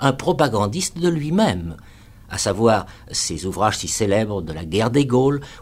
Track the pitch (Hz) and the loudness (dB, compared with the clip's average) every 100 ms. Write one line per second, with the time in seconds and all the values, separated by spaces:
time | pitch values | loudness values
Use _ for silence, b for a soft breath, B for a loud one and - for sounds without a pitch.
0 | 139 135 - 151 143 107 101 147 180 170 | 0 0 0 2 2 2 0 -2 -6 -2
1 | 175 165 147 185 214 90 85 76 b b | 0 0 0 2 2 0 -6 -12 b b
2 | b b b 82 107 98 117 104 - B | b b b -4 -2 2 4 4 0 B
3 | B - - 82 95 87 104 104 - - | B -6 -6 -6 -6 0 0 0 -6 -2
4 | 104 101 110 101 78 78 82 95 110 127 | 2 2 0 -4 -6 -8 -2 0 2 2
5 | 139 123 135 143 139 B | 2 4 2 0 -6 B